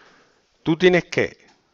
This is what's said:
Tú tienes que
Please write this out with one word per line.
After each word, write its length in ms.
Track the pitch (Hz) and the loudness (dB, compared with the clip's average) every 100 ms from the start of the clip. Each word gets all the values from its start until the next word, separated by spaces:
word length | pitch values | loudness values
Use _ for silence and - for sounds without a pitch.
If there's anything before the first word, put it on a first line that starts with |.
| _ _ _ _ _ _ | _ _ _ _ _ _
Tú 120 | - 160 | -6 0
tienes 280 | 180 175 | 2 0
que 320 | - - 104 - _ _ _ | -2 -4 -6 -8 _ _ _